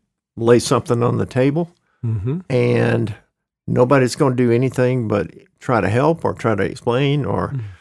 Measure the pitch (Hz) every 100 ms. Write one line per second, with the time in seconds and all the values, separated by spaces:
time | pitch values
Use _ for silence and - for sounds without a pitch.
0 | _ _ _ - 117 120 - 123 - 120
1 | 120 113 107 123 135 151 170 _ _ _
2 | 117 110 113 170 - 127 120 120 117 117
3 | 113 104 _ _ _ _ - 120 123 139
4 | 127 - 139 127 123 117 131 - 123 127
5 | 107 104 - - - _ - 117 92 117
6 | 151 165 101 92 117 101 98 - - 120
7 | 143 147 101 104 92 139 104 95